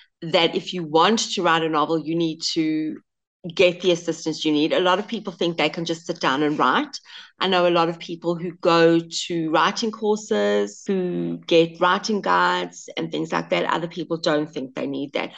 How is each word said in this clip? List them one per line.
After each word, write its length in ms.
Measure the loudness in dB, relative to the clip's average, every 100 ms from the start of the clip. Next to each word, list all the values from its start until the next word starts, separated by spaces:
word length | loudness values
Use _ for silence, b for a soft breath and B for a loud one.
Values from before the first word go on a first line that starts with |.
| B _
that 340 | -2 2 2 0
if 180 | -6
you 100 | -8 0
want 340 | 4 4 4 0
to 100 | -2
write 180 | 2 2
a 60 | 2
novel, 300 | 0 0 0
you 160 | -2 -2
need 260 | -2 -2 -4
to 440 | -2 0 -2 -4 -8 _ _ _ _ -6 4
get 240 | 4 4
the 120 | 2
assistance 520 | 2 0 -6 -6 -4
you 80 | 0
need. 220 | 2 2
A 80 | 2
lot 180 | 2 2
of 80 | 0
people 240 | -8 -8
think 260 | -4 -4 0
they 120 | -2
can 160 | -2 -6
just 200 | -6 -6
sit 140 | -4
down 240 | -2 0
and 160 | 0 2
write. 400 | 2 2 -2 -8 B B B B
I 80 | 0
know 200 | 2 4
a 40 |
lot 160 | 4 2
of 100 | -2
people 380 | -10 -8 -4 -4
who 180 | -6 -2
go 440 | 2 6 6 4
to 500 | 0 -6 -4 -4 0
writing 400 | 2 2 0 -4
courses, 920 | -2 -2 -2 0 0 2 0 -2 -6 -4
who 520 | -2 -2 -2 -4 -6 2
get 320 | 4 4 4
writing 400 | 2 2 0 -2
guides 720 | 0 2 2 0 -4 -10 -14 -8
and 120 | -6
things 220 | -6 -4
like 180 | -4 -2
that. 120 | -2
Other 240 | 0 -2 -4
people 300 | -8 -6 -4
don't 340 | 0 0 -2
think 240 | -8 -10 -8
they 120 | -8
need 260 | -6 -6
that, 180 | -6 -6